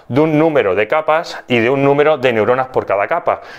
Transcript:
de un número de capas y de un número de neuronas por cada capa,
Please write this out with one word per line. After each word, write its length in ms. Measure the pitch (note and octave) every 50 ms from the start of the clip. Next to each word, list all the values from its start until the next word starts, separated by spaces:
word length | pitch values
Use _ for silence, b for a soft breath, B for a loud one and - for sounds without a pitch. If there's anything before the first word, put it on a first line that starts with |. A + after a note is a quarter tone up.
| B -
de 120 | A#2+ C3+
un 180 | D#3+ D#3+ D3+ D3+
número 360 | D#3+ E3 D3+ C3 G#2 G2 F2+
de 140 | G2 A2 -
capas 540 | D#3 D#3 D3+ - D#3 D#3+ F3 - - - -
y 120 | - B2 A#2+
de 100 | A2 A#2+
un 160 | C#3 C#3 C#3
número 320 | C#3 C#3+ C#3+ C#3 D3+ D#3
de 160 | C#3 B2 C3
neuronas 360 | A2+ A2 G#2 G#2+ B2 C3 C3 -
por 180 | - A#2 G2+
cada 200 | G2 G2 G2+ G2+
capa, 360 | - E3 F3 - - G2 - B B B